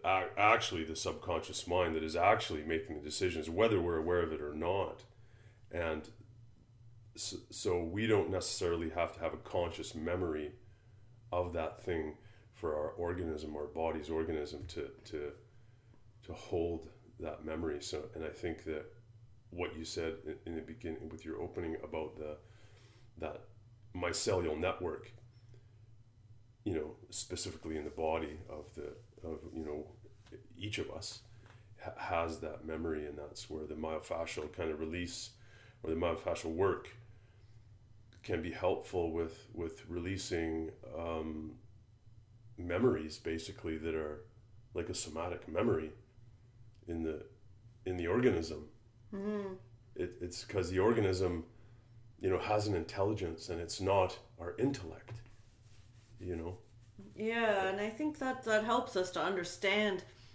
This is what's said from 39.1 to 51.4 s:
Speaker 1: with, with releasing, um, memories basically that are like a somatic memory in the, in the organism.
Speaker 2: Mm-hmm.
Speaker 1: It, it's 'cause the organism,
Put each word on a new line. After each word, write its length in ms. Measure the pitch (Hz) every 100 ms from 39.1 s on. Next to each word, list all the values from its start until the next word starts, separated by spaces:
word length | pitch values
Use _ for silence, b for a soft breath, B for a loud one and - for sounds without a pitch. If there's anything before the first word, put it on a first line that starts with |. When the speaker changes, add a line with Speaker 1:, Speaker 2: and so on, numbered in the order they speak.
Speaker 1:
with, 340 | 82 80 - -
with 320 | - 82 - -
releasing, 840 | 87 87 95 - 85 82 80 80 - - 73
um, 540 | 82 80 80 78 78 - - - - - - - - - - -
memories 600 | 87 87 127 78 78 -
basically 580 | 82 80 - 90 85 78
that 180 | 82
are 260 | 80 76 76 - - - - -
like 140 | 87 82
a 60 |
somatic 520 | 90 80 80 87 85 -
memory 420 | 82 117 82 78 - - - - - - - - - -
in 140 | 82
the, 200 | 80 78 - - - - - -
in 120 | 92 90
the 80 | 85
organism. 580 | 110 123 85 82 76 78 - - - -
Speaker 2:
Mm-hmm. 400 | 196 208 208 196 185 - - - -
Speaker 1:
It, 200 | 87 -
it's 240 | 87 -
'cause 260 | - 101 87
the 80 | 92
organism, 640 | 104 113 98 92 92 85